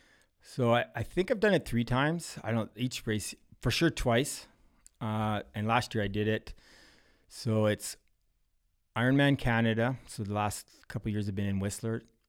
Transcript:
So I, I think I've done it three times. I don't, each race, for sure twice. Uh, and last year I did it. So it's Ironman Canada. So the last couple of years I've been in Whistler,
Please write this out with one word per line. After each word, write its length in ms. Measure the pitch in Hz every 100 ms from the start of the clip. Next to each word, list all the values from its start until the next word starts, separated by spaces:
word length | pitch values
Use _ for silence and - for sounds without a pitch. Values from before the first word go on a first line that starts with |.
| _ _ _ _
So 340 | - - 117
I, 120 | 120 - -
I 60 |
think 280 | - - 185
I've 100 | 226
done 120 | 208
it 140 | 175 -
three 180 | 117
times. 540 | 120 127 147 170 - -
I 100 | 107
don't, 180 | 117 107
each 320 | - 127 - -
race, 280 | 107 - - _ -
for 100 | 127
sure 200 | - 165
twice. 560 | - 127 117 147 - - _ _ _ _ _
Uh, 440 | 113 107 107 104 -
and 140 | 104 107
last 260 | 120 -
year 80 | 113
I 60 | 101
did 180 | 101 107
it. 280 | 107 - - - - - _ _ _ _
So 380 | - 120 110 107
it's 320 | 104 - - _ _ _ _ _ _ _ _ _ 113
Ironman 400 | 123 139 139 139
Canada. 600 | 135 117 113 110 117 135 -
So 160 | -
the 100 | 101
last 340 | 104 104 - - - -
couple 220 | 120 110
of 20 |
years 160 | 104 101
I've 60 |
been 100 | 98 101
in 140 | 98
Whistler, 420 | 101 - 113 113 - _